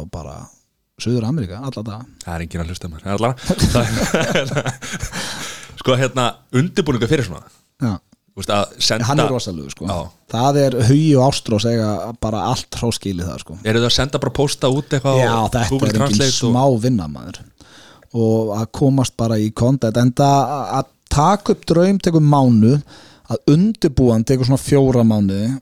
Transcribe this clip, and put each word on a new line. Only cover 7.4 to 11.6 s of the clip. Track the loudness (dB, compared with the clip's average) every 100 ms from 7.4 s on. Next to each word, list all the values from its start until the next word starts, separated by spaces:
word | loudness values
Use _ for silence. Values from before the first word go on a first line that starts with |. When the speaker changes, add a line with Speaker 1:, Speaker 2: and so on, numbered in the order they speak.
| -16 _ _ -6
Speaker 1:
Já. | -4 -4 _ _ _
Speaker 2:
Þú | -12
veist, | -2
að | -2 -2 -2
senda | -2 -2 0
Speaker 1:
Hann | 0
er | 0
rosalegur, | -2 -6 -10 -12
sko. | -10 -6
Speaker 2:
Já. | -6 -8 _ -8
Speaker 1:
Það | -2 2 2
er | 2 2
Hugi | 4 4 4
og | 4 4
Ástrós | 0 -2 0